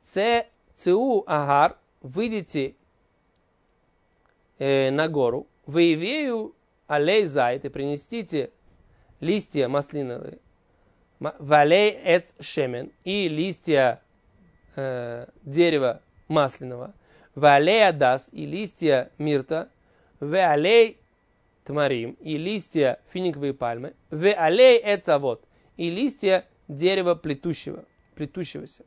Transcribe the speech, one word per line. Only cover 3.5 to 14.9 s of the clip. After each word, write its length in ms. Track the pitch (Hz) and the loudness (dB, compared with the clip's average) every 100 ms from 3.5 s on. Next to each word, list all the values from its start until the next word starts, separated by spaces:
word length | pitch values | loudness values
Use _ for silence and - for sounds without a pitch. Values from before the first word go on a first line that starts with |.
| _ _ _ _ _ _ _ _ _ _ _ | _ _ _ _ _ _ _ _ _ _ _
э, 320 | 139 135 131 | 0 2 2
на 160 | 143 160 | 0 -2
гору, 400 | 151 123 127 - _ - | 0 0 -2 -10 _ -4
воевею 880 | 151 170 160 185 302 285 226 220 _ _ _ _ | 2 2 2 -2 -4 -4 -6 -8 _ _ _ _
алей 360 | 147 151 214 | 0 2 2
зайт, 400 | 185 139 123 131 | 2 0 0 -2
и 60 | 139 | -6
принесите 800 | 139 139 147 - 233 190 156 120 _ _ _ _ _ _ _ | -8 -6 -6 -8 -12 -6 -6 -6 _ _ _ _ _ _ _
листья 480 | 156 208 - 151 123 | -2 -2 -2 -2 0
маслиновые, 720 | 143 143 147 131 120 - - _ _ _ _ _ _ _ _ | -2 -4 -8 -8 -8 -14 -18 _ _ _ _ _ _ _ _
ма-, 160 | 147 - | -12 -10
валей 580 | 143 151 147 180 208 196 | 2 4 6 6 4 0
эц 300 | 185 175 180 _ | 0 0 0 _
шемен, 500 | 151 - 135 120 135 _ - | -10 -4 -4 -6 -12 _ -6
и 240 | 202 180 | -4 -2
листья, 720 | 151 185 170 - 147 131 113 _ _ _ _ _ _ _ - | -2 -4 -6 0 2 2 0 _ _ _ _ _ _ _ -10
э, 520 | 135 | -8